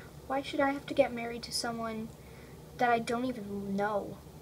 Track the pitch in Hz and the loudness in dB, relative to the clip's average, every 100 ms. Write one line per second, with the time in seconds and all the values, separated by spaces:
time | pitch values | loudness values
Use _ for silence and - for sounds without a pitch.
0 | - - - 269 277 302 277 277 - 277 | -14 -12 -2 -2 0 4 4 4 0 4
1 | 247 240 233 233 - - 240 233 226 220 | 4 4 -4 -6 -4 -2 -2 -2 -2 -4
2 | 226 - - - - - - - 247 233 | -6 -10 -16 -16 -16 -16 -12 2 6 6
3 | 233 240 254 233 202 202 202 196 202 208 | 4 0 0 -2 -4 -4 0 2 4 2
4 | - - - - | 0 -6 -12 -8